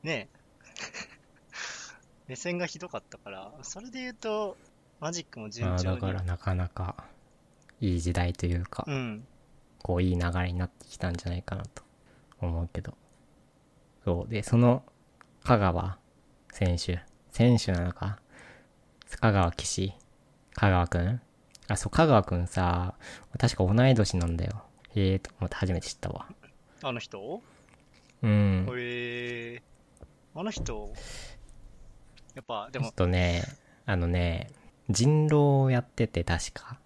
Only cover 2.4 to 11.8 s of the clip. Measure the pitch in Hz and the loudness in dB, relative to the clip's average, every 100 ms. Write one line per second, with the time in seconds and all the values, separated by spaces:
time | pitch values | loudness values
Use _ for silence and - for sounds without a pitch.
2.4 | 180 175 175 156 180 - _ - 208 190 | -4 -4 -4 -8 -10 -10 _ -20 -16 -16
3.4 | - 147 139 190 247 254 254 233 220 214 | -16 -16 -14 -14 -12 -12 -12 -8 -4 -4
4.4 | 202 - - _ _ _ 151 170 - 120 | -4 -8 -20 _ _ _ -8 -8 -10 -12
5.4 | 107 110 95 90 90 92 95 95 90 87 | -12 -6 -2 0 0 -2 -2 -2 -4 -4
6.4 | - 92 90 - 92 - - - _ _ | -2 -2 -2 -4 -8 -8 -18 -20 _ _
7.4 | _ _ - _ 104 87 85 85 87 85 | _ _ -20 _ -2 0 0 0 0 0
8.4 | 87 87 87 - - 139 120 107 127 - | -2 -2 -4 -8 -4 -4 -4 -8 -14 -20
9.4 | _ - _ _ - 90 92 87 87 90 | _ -20 _ _ -2 2 2 2 0 0
10.4 | 90 90 90 _ - - 92 85 90 87 | -2 -2 -4 _ -20 -6 -4 -4 -4 -6
11.4 | - 95 104 - | -6 -8 -8 -14